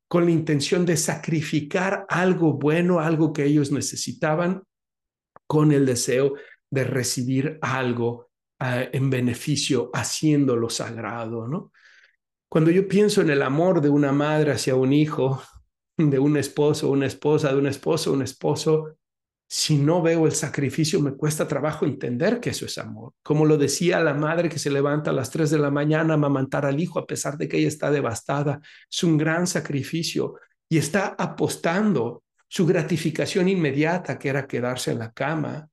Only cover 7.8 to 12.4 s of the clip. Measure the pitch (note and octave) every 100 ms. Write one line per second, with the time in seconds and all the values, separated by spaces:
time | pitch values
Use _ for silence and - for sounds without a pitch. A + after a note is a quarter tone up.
7.8 | B2+ A#2 A#2 A#2+ - _ _ - C3 B2
8.8 | B2+ C3+ C3+ C3 B2 A#2+ - C#3 - B2+
9.8 | - - - - D#3 D3 C3+ A#2+ A#2 -
10.8 | A2+ A2+ A2 A#2 A2+ A#2 A2+ E3+ - _
11.8 | - - _ _ _ _